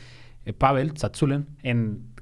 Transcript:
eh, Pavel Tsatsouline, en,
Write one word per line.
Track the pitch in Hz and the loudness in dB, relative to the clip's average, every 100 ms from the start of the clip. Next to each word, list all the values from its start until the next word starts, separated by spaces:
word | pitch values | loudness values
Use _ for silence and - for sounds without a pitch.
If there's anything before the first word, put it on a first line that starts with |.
| - - - - - | -18 -18 -18 -14 -8
eh, | |
Pavel | - 135 135 151 | 2 4 4 2
Tsatsouline, | 151 110 - 143 143 143 - | 0 -4 2 2 2 -2 -6
en, | 123 120 110 104 - - | 0 2 2 -2 -10 -14